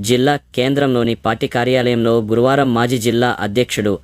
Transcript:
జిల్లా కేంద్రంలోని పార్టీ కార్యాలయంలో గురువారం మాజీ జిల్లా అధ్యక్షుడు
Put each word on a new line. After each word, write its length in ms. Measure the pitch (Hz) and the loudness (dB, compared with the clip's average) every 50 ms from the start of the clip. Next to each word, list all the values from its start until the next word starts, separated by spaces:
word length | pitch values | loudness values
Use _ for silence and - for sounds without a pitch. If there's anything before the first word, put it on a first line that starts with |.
| 101 107 | -2 0
జిల్లా 240 | 123 123 127 143 143 143 - _ - | 0 2 2 2 0 -2 -4 _ -4
కేంద్రంలోని 580 | 127 123 135 139 143 143 135 127 120 117 113 117 - - | -4 -2 -2 0 0 0 0 0 0 0 -2 -2 -2 -2
పార్టీ 240 | 110 113 113 143 127 - | -4 -2 -2 -4 -4 -2
కార్యాలయంలో 580 | 123 120 127 131 127 123 123 120 117 113 117 117 117 107 104 | -2 0 0 0 2 2 0 0 0 2 2 2 0 0 0
గురువారం 380 | 113 117 120 131 139 139 139 131 117 | 0 2 2 2 2 2 2 2 2
మాజీ 240 | 113 120 123 131 123 107 | 0 0 0 0 -2 0
జిల్లా 240 | 120 113 120 123 120 110 - 101 | 0 0 0 0 0 -2 -2 -4
అధ్యక్షుడు 460 | 104 101 120 123 - - 123 101 104 98 - | -4 -2 -2 -2 -2 -2 -4 -2 -2 -2 -2